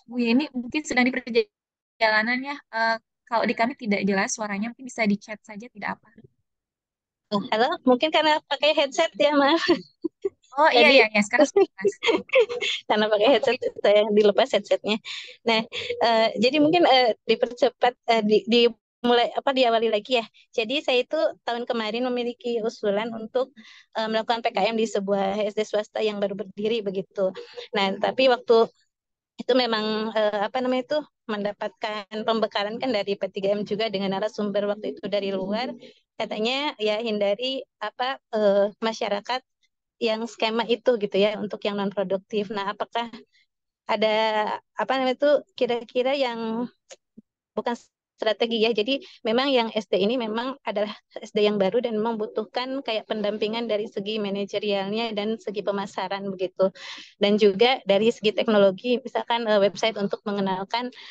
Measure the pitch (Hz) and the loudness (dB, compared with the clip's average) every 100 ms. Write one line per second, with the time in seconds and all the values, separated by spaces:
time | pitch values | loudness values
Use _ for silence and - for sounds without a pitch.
0 | - 247 233 247 302 254 240 302 302 247 | -8 -4 2 2 2 -6 -6 -6 -2 0
1 | 247 254 254 233 220 _ _ _ _ _ | 0 0 -2 -2 -2 _ _ _ _ _
2 | 220 214 220 254 269 285 - 226 226 226 | 2 2 0 -2 -6 -12 -8 -2 -2 -2
3 | - _ _ 233 208 233 233 294 233 202 | -6 _ _ -2 0 0 -2 -2 -2 -2
4 | 196 196 220 - 208 202 233 240 262 - | 0 0 -2 -4 -8 -6 -8 -10 -16 -2
5 | 220 202 - 214 - 208 240 208 190 - | 0 0 -4 -18 -16 -16 -16 -12 -10 -10
6 | 214 220 - _ _ _ _ _ _ _ | _ -20 -20 _ _ _ _ _ _ _
7 | _ _ _ 202 - 214 254 339 254 247 | _ _ _ -4 0 2 2 2 2 2
8 | 311 320 302 302 - 285 294 302 277 269 | 4 2 2 2 0 0 2 2 0 0
9 | 330 - 285 294 277 320 - 277 - _ | -2 2 2 4 4 4 2 0 -2 _
10 | - - 392 - _ 269 311 247 294 269 | -12 -8 -8 -10 _ 2 4 6 6 6
11 | 220 214 208 240 285 392 370 - 403 - | 4 2 0 2 2 4 0 0 -4 -2
12 | 480 330 - 554 440 494 - - - 214 | -2 -2 2 2 2 0 -6 -6 -2 0
13 | 214 214 220 240 220 247 - - 214 208 | 2 4 4 4 2 0 -4 -2 4 4
14 | 214 208 208 196 247 202 202 185 196 214 | 6 6 4 4 2 0 0 -2 0 -4
15 | - - - - - 226 226 - - 480 | -6 -14 -14 -6 0 0 0 -8 -8 0
16 | 233 226 226 - 233 302 294 349 330 262 | 2 4 2 2 2 4 4 6 6 6
17 | 247 - - 226 240 240 247 - 247 254 | 4 0 0 0 0 0 0 2 0 0
18 | - 226 208 214 - 240 240 233 _ _ | 0 2 4 2 4 4 4 2 _ _
19 | 240 240 226 - - 262 240 226 226 214 | 2 4 2 0 -2 2 4 4 2 0
20 | 208 208 214 _ _ - 220 277 302 247 | 0 -2 -2 _ _ -6 -4 -4 0 0
21 | 247 311 320 - - 233 240 233 214 226 | 0 0 -2 -2 -6 -6 -4 -4 -4 -4
22 | 254 247 240 240 240 233 220 - 208 202 | -2 -2 -4 -6 -6 -4 -4 -4 -2 -2
23 | 233 226 220 254 262 - - - _ - | -4 -8 -6 -4 -4 -8 -20 -20 _ -8
24 | 220 220 226 233 233 226 202 226 220 208 | -4 -2 -2 -2 -2 0 0 0 0 -2
25 | 196 196 190 208 214 214 214 208 214 214 | 0 0 0 -2 -4 -4 -2 -2 -4 -4
26 | 214 208 202 196 196 202 214 233 202 190 | -4 -2 -4 -4 -10 -6 -4 -2 -4 -6
27 | - - 185 - - - - - 196 196 | -8 -2 -2 -2 -14 -16 -6 -2 -2 0
28 | 202 196 262 233 - 226 226 - _ _ | -2 2 4 2 4 4 4 -2 _ _
29 | _ _ _ - - 254 240 220 214 214 | _ _ _ -14 0 2 2 0 -2 -2
30 | 220 220 214 208 214 254 254 254 254 302 | -2 0 0 0 -2 -2 -2 -2 -2 -4
31 | 285 _ - 208 202 202 214 - 220 214 | -4 _ -8 -4 -4 -6 -10 -8 -8 -8
32 | 196 220 220 226 214 214 202 233 262 214 | -8 -6 -2 0 0 -2 -4 -4 -4 -2
33 | 196 196 190 208 196 208 202 202 226 190 | -2 -4 -6 -4 -2 -2 -2 -4 -4 -4
34 | 196 190 208 - 208 202 202 208 202 - | -4 -4 -4 -4 -4 -2 -4 -4 -8 -10
35 | 196 202 196 190 190 208 247 247 - _ | -4 -4 -2 -4 -4 -4 -6 -10 -18 _
36 | _ _ 220 214 226 269 294 - 214 214 | _ _ -8 -4 -2 -2 -4 -4 -2 -2
37 | 233 208 202 208 254 269 - _ 214 - | -2 -2 0 0 -4 -6 -10 _ -10 -6
38 | 247 269 _ 220 208 202 202 202 226 220 | -6 -6 _ 0 2 4 2 -2 -6 -4
39 | 214 202 208 254 - _ _ _ _ _ | -4 -4 -4 -8 -8 _ _ _ _ _
40 | 226 220 233 - 220 226 226 240 - 240 | -2 -2 -6 -2 -2 -2 -2 0 2 0
41 | 202 190 208 208 202 214 208 202 196 202 | 0 2 2 0 -6 -6 -6 -4 -4 -4
42 | 190 190 - 214 196 208 196 202 - 233 | -4 -4 -4 -6 -4 -6 -6 -6 -6 -6
43 | 233 233 - _ _ _ _ _ - 220 | -6 -12 -20 _ _ _ _ _ -6 0
44 | 220 214 220 214 208 - - - 214 262 | 2 2 2 0 -2 -4 -10 -8 -2 0
45 | 254 254 294 277 - - 240 240 233 254 | 0 2 2 2 0 -4 -2 -2 -2 -2
46 | 247 285 254 233 226 226 247 - _ - | 0 0 -2 -2 -6 -4 -6 -10 _ -20
47 | _ - _ _ _ - 226 233 _ _ | _ -20 _ _ _ -6 -6 -6 _ _
48 | _ _ 220 208 233 226 220 220 214 269 | _ _ -4 -2 -2 0 0 0 -2 -4
49 | - - 226 233 277 254 226 220 196 185 | -6 -8 -2 0 2 2 0 -4 -2 0
50 | 196 254 220 220 254 277 - 208 208 - | 0 0 -4 -4 -6 -8 -8 -4 -4 -8
51 | _ - 220 214 208 208 190 226 240 214 | _ -16 -6 0 2 2 0 0 -2 -2
52 | 226 226 214 - 214 247 254 269 269 220 | -4 -4 -6 -6 -6 -6 -6 -6 -4 -6
53 | - 220 208 208 214 226 226 214 220 - | -4 -4 -4 -2 -4 -4 -4 -4 -4 -8
54 | 196 220 202 196 190 202 208 196 190 214 | -6 -4 -4 -4 -4 -4 -2 -2 -2 -4
55 | 233 208 214 226 - 202 196 202 202 - | -4 -4 -4 -4 -6 -6 -4 -4 -6 -8
56 | 190 196 196 185 180 - 190 - - - | -6 -6 -6 -6 -6 0 -2 -2 -14 -16
57 | - _ 202 208 208 196 240 269 190 196 | -18 _ 2 4 4 4 2 2 2 2
58 | 220 - 208 214 214 208 196 190 247 240 | 2 2 -2 0 2 6 6 4 -2 -2
59 | 226 226 - 233 226 214 196 - 220 214 | -2 -6 -2 -2 2 4 4 2 -2 0
60 | 202 - 214 202 190 185 196 233 247 - | -4 -4 -4 -2 -2 -2 -4 -4 -6 -10
61 | - | -20